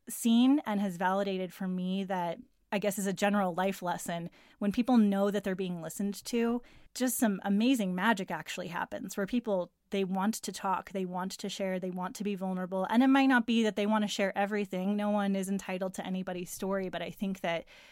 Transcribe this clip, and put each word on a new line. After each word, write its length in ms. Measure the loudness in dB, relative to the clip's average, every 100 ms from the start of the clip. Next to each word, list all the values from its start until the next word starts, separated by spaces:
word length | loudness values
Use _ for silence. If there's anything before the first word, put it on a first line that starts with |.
| -12
seen 520 | -2 4 6 6 6 2
and 140 | -2
has 180 | -2 0
validated 560 | 0 0 0 -2 -4
for 140 | -6 -4
me 360 | -2 -2 -2
that 340 | -2 -2 -4 -6 -12 _ _
I 60 | -2
guess 200 | -2 -2
is 80 | -2
a 60 |
general 400 | 0 2 2 2
life 280 | 0 -2 -2
lesson. 480 | -4 -4 -4 -6 -8 -12 -20 _
When 120 | -2
people 260 | 0 4 6
know 340 | 6 4 2
that 120 | 2
they're 120 | -2 -2
being 260 | -4 -6
listened 420 | -8 -4 -4 -6 -4
to, 360 | 0 0 -2 -6 -18 -16
just 240 | -2 -2 2
some 220 | 2 2
amazing 520 | 2 2 4 4 2 0
magic 360 | 2 2 -2
actually 360 | -6 -6 -8 -6
happens 480 | -6 -6 -6 -6 -4
where 100 | -2
people, 460 | 0 0 0 -2 _ _
they 120 | -2
want 320 | 0 0 0 -2
to 160 | -6
talk, 400 | -6 -2 -2 -4
they 140 | -6 -4
want 260 | -4 -6
to 160 | -6 -8
share, 320 | -4 -2 -2
they 100 | -4
want 260 | -4 -6 -4
to 80 |
be 120 | -4 -2
vulnerable. 500 | -2 -2 -2 -2 2
And 120 | 4
it 60 | 6
might 200 | 6 6
not 180 | 4 4
be 180 | 2
that 140 | 2 2
they 80 | 2
want 180 | 2
to 60 | 0
share 280 | 0 0 0
everything. 600 | 0 0 -2 -2 0 0
No 120 | 0
one 260 | 0 2 0
is 120 | 0
entitled 460 | -4 -4 -4 -4 -4
to 100 | -4
anybody's 460 | -4 -4 -6 -8
story. 380 | -6 -4 -2 -4
But 120 | -6
I 80 | -8
think 320 | -6 -6 -2
that 220 | -2 -2 -6 -18 -20